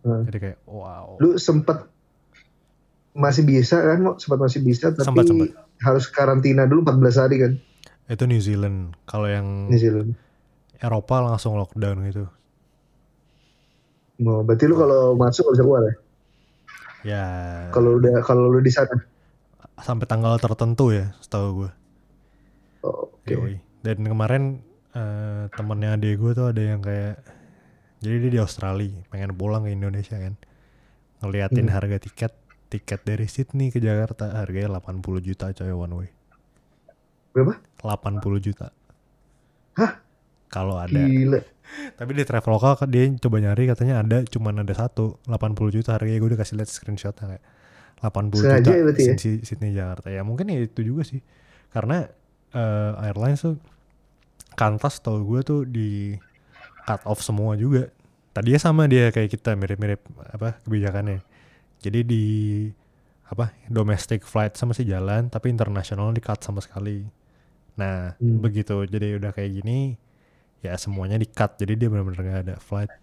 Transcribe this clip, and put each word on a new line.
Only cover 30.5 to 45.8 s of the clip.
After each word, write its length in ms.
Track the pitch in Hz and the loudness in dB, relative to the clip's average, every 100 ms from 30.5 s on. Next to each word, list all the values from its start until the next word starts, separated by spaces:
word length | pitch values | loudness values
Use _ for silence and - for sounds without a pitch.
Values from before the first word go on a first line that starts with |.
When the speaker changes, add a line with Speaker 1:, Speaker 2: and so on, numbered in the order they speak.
| _ _ _ _ _ _ _ | _ _ _ _ _ _ _
Speaker 2:
Ngeliatin 480 | 98 98 98 123 113 | -6 -4 0 2 2
Speaker 1:
Hmm. 60 | |
Speaker 2:
harga 220 | 98 101 101 | 0 -2 -4
tiket, 340 | - - 117 _ _ _ _ | -8 -8 -8 _ _ _ _
tiket 380 | 104 - 101 | -12 -8 -8
dari 240 | - 107 110 | -6 -4 -4
Sydney 400 | - 131 135 135 | -6 -6 -2 -2
ke 80 | 120 | 0
Jakarta 560 | 110 107 113 - 107 | 0 0 -2 -4 -6
harganya 400 | 107 95 95 101 | -6 -6 -4 -4
delapan 220 | 92 - 92 | -6 -8 -10
puluh 240 | 92 92 | -6 -6
juta 320 | 90 92 95 | -6 -6 -8
coy 160 | 95 92 | -6 -6
one 240 | 90 87 | -6 -6
way. 140 | 87 92 _ _ _ _ _ _ _ _ _ _ _ _ | -8 -10 _ _ _ _ _ _ _ _ _ _ _ _
Speaker 1:
Berapa? 300 | 127 139 - _ - | 2 2 0 _ -12
Speaker 2:
Delapan 400 | 107 104 101 98 | -6 -4 -4 -4
puluh 240 | 101 101 | -2 -2
juta. 320 | 98 98 - _ _ _ _ _ _ _ _ _ _ - | -4 -8 -12 _ _ _ _ _ _ _ _ _ _ -2
Speaker 1:
Hah? 240 | 220 - _ _ _ _ _ | -2 -2 _ _ _ _ _
Speaker 2:
Kalau 260 | 95 95 | -4 -4
ada. 140 | 92 87 | -4 -2
Speaker 1:
Gila. 480 | 143 139 131 131 135 - _ - - 277 | 2 4 4 4 0 -2 _ -20 -16 -16
Speaker 2:
Tapi 180 | _ 123 | _ -6
di 100 | 143 | -4
Traveloka 560 | 135 117 113 110 131 139 | -2 -2 0 4 4 2
dia 180 | 135 123 135 131 | 2 4 2 2
coba 180 | 123 110 | 0 2
nyari, 280 | 104 101 127 | 2 2 2
katanya 320 | 117 123 127 | 2 2 2
ada, 240 | 107 120 | 2 0
cuman 400 | 120 120 110 104 | 0 -4 -2 -2
ada 80 | 98 | -4
satu, 460 | 95 120 - 110 - | -2 -4 -2 -4 -4
delapan 300 | - 113 110 | -6 -4 -2
puluh 180 | 101 107 | 0 0
juta 240 | 110 | 0